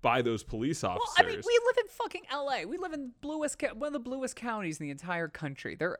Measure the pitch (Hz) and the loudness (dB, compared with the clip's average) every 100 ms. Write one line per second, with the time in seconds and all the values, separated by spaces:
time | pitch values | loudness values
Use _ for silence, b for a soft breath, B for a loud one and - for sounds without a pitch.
0 | 127 123 120 113 - 113 127 165 98 90 | 4 6 4 2 -2 -2 0 0 0 2
1 | 466 - 494 427 427 480 466 494 415 - | 4 4 4 2 4 6 6 4 0 -4
2 | 466 359 - 277 277 254 170 339 359 311 | -6 -6 -6 -4 0 -2 -2 -4 -4 -6
3 | 269 240 285 311 294 - 269 220 294 294 | -8 -8 -6 -2 -2 0 -4 -2 -4 -4
4 | 240 262 262 - 233 220 185 156 151 139 | -4 -4 -4 -4 -4 -2 -4 -4 -6 -8
5 | 180 170 165 - 151 139 - 80 165 - | -4 -2 -2 -4 -6 -6 -6 -2 -2 -2